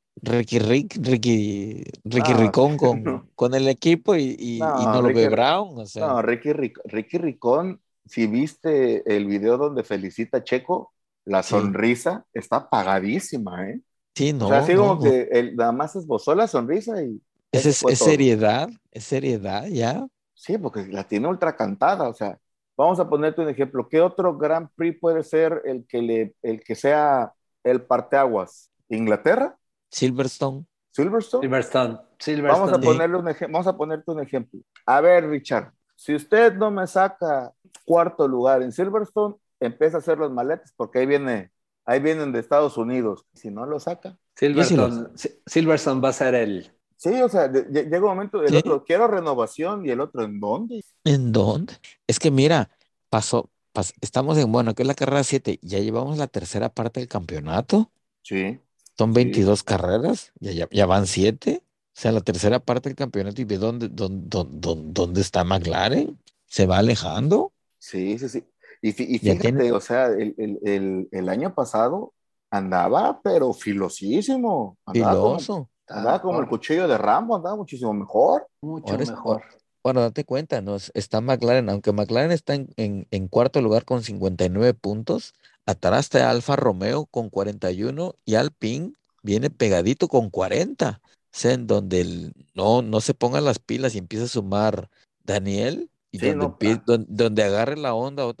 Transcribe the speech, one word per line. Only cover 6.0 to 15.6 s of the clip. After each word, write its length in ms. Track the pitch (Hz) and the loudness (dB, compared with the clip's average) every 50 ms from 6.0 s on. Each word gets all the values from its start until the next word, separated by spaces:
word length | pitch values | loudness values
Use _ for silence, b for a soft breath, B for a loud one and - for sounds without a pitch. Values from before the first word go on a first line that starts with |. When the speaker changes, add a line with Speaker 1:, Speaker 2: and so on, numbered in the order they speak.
| 156 | -2
Speaker 2:
no, 140 | 147 127 117 | 0 0 0
Ricky 300 | 107 117 120 117 - 151 | 0 0 -2 0 -2 -2
Ric-, 300 | 151 151 131 107 - - - | -2 -2 -4 -6 -6 -10 -14
Ricky 320 | 107 104 110 107 - - | -8 -8 -8 -6 -6 -6
Ricón, 600 | 175 170 151 117 - - 120 131 160 180 185 175 - _ _ _ _ _ | -4 -4 -4 -6 -2 0 2 2 2 0 -2 -8 -12 _ _ _ _ _
si 220 | - - 117 113 | -8 -2 -2 0
viste 880 | 104 110 127 151 151 - _ - 160 151 139 131 117 113 101 - 110 104 | 0 0 0 -2 -2 -4 _ -2 0 2 2 2 2 0 0 0 0 0
el 100 | 101 101 | 0 0
video 320 | 101 101 98 104 113 123 | -2 -2 0 2 2 2
donde 260 | 131 147 147 139 123 - | 2 0 -2 -2 -4 -4
felicita 560 | - 104 95 98 90 - 110 113 - - 120 | -4 -6 -6 -6 -8 -8 -8 -6 -4 -4 -4
a 40 | - | -2
Checo, 500 | - 127 127 127 - 185 - - - _ _ _ _ _ _ _ | -2 -4 -2 -2 -2 -4 -4 -6 -10 _ _ _ _ _ _ _
la 180 | 104 98 95 - | -2 -2 -2 0
Speaker 1:
Sí. 60 | - | 0
Speaker 2:
sonrisa 760 | - 101 104 101 92 104 110 120 123 120 - 165 190 226 - _ - | 0 0 0 0 0 0 2 2 0 0 -2 -4 -4 -4 -8 _ -12
está 240 | 117 - - 117 | -12 -6 -2 -2
apagadísima, 1120 | 131 - - 131 107 92 95 98 95 95 104 131 190 - - 147 120 104 90 90 90 95 101 | -2 -2 -2 -2 -2 0 0 0 0 0 -2 -4 -4 -6 -6 -8 -8 -8 -8 -8 -8 -8 -8
¿eh? 100 | 123 254 - _ _ _ _ _ - | -10 -12 -14 _ _ _ _ _ -4
Speaker 1:
Sí, 160 | - 139 151 | -2 -2 0
Speaker 2:
O 160 | 147 123 107 | 0 0 2
sea, 20 | 98 | 4
Speaker 1:
no, 60 | 135 | 4
Speaker 2:
así 180 | 139 147 180 180 | 4 4 6 6
Speaker 1:
no, 80 | 196 | 6
Speaker 2:
como 140 | 202 196 180 | 6 4 4
Speaker 1:
no. 60 | 151 147 | 4 4
Speaker 2:
que 260 | 139 127 127 117 - | 4 4 4 2 2
el, 240 | 123 120 123 - - | 2 2 2 2 0
nada 160 | 117 | 0